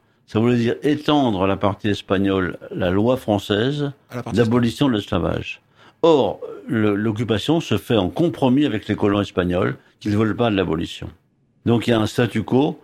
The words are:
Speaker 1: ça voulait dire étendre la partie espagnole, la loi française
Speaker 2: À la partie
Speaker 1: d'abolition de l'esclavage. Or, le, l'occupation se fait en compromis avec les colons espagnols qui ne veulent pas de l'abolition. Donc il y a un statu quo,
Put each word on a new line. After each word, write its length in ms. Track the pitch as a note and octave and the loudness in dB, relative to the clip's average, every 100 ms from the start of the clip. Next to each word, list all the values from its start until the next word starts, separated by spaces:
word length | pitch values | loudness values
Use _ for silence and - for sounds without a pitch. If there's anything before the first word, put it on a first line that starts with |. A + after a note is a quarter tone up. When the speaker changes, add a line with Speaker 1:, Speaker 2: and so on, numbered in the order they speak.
| _ _ _ | _ _ _
Speaker 1:
ça 120 | A2 | 0
voulait 180 | A#2 B2 | 2 2
dire 180 | A#2 - | 2 0
étendre 640 | C#3+ D3 D3+ D3 C3 G2 F#2+ | 0 -2 2 2 2 2 0
la 100 | F#2+ | 2
partie 320 | G#2 F#2+ G#2+ | 0 0 -2
espagnole, 680 | G2+ - G2 G2 F#2+ F2+ - - | -4 -2 0 2 2 0 -4 -10
la 200 | G3 F#2 | -4 0
loi 260 | F#2 A2+ B2+ | 2 2 0
française 760 | - G#2 - G#2 A#2+ D3 C#3+ C#3 - | 0 -2 0 -2 0 -2 -6 -8 -14
Speaker 2:
À 60 | A#2+ | -14
la 60 | |
partie 140 | A#2+ A2 | -4 0
Speaker 1:
d'abolition 520 | A2+ B2 A#2+ A2+ C#3+ | 2 2 0 0 0
de 60 | |
l'esclavage. 680 | G#2+ - F#2+ E2 E2 E2 - _ _ - _ | 0 -2 -2 0 -4 -6 -12 _ _ -20 _
Or, 360 | E3 D#3 G#2+ - - - C4 | 4 4 2 -2 -10 -14 -4
le, 260 | B2 G#2+ | 0 2
l'occupation 680 | G2+ G#2+ G#2+ A#2 G#2+ - E3 | 0 -2 -2 -2 -2 0 -2
se 180 | - G#2+ | 0 -4
fait 180 | - A#2 | 0 0
en 120 | F2+ | 0
compromis 560 | - E3 - C3+ B2+ D3 | 0 -2 2 2 2 0
avec 200 | G#2+ - | -2 -4
les 80 | |
colons 260 | G2+ G#2+ G2+ | -2 2 0
espagnols 560 | G2 - F2+ F2 A2+ C3 _ _ | 0 -2 0 0 -2 -4 _ _
qui 80 | A2 | -4
ne 60 | G2+ | 0
veulent 200 | A2 G2 | 0 0
pas 140 | A#2+ | 0
de 40 | G2+ | 0
l'abolition. 520 | F2 E2 E2+ - - - _ _ _ _ - | 0 -2 -6 -10 -16 -18 _ _ _ _ 0
Donc 200 | A#2 G#2 | 0 2
il 40 | |
y 20 | |
a 40 | A2+ | 0
un 60 | G#2 | 0
statu 360 | - A#2 A2 | 0 0 0
quo, 340 | G2+ B2+ D#3 E3 | 0 0 0 -4